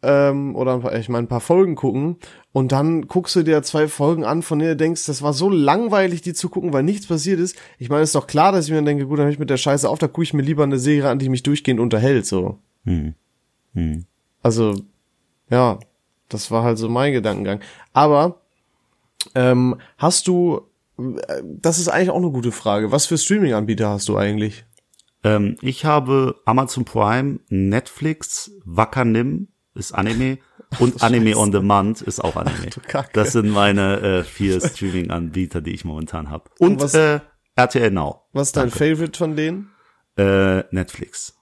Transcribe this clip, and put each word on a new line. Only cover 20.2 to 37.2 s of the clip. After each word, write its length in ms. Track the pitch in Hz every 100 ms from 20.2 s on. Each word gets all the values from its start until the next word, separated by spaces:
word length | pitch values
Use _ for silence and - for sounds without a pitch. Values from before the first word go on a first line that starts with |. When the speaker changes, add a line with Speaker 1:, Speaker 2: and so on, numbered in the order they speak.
| -
Speaker 1:
du, 340 | 180 175 151 - _ _ -
äh, 440 | 127 82 - 69
das 340 | 71 78 160 165
ist 100 | 175
eigentlich 220 | - 185
auch 60 | 170
eine 140 | 180
gute 220 | 131 120
Frage, 380 | - 110 104 107
was 140 | 143 -
für 120 | 165
Streaming-Anbieter 680 | - 208 175 110 107 107 107
hast 200 | 101 101
du 80 | 101
eigentlich? 480 | 101 104 107 104 _ _ _ _ _ _
Speaker 2:
Ähm, 320 | 107 107 101 -
ich 220 | 127 131
habe 560 | 151 151 131 135 131 127
Amazon 400 | - 120 131 -
Prime, 540 | 120 117 104 120 139 - _
Netflix, 1000 | 95 95 107 - - 151 156 - - - 202
Wakanim 840 | 95 85 110 - 120 110 123 156 196 _ _
ist 180 | - -
Anime 460 | - 101 113 131 131 _ _
Speaker 1:
<laughs> 200 | - -
Speaker 2:
und 160 | 123 123
Speaker 1:
Ach, 60 |
Speaker 2:
Anime 260 | 117 120 110
Speaker 1:
Scheiße. 80 | 107
Speaker 2:
on 140 | 104
Demand 500 | 101 98 101 98 113
ist 180 | - -
auch 120 | - 82
Anime. 200 | 85 82 85
Speaker 1:
Ach, 40 |
du 60 | -
Kacke. 300 | - 139 -
Speaker 2:
Das 200 | - 107
sind 160 | 117 104
meine, 500 | 104 101 101 98 98
äh, 240 | 101 92
vier 360 | 87 - 98 92
Streaming-Anbieter, 1000 | 160 - 98 90 85 85 85 80 90 87
die 100 | 78
ich 120 | 87
momentan 460 | 87 78 78 82 73
hab. 200 | 76 _ _
Speaker 1:
Und 140 | 175
Speaker 2:
Und, 100 | 190
Speaker 1:
was, 120 | 143
Speaker 2:
äh, 260 | 151 156 147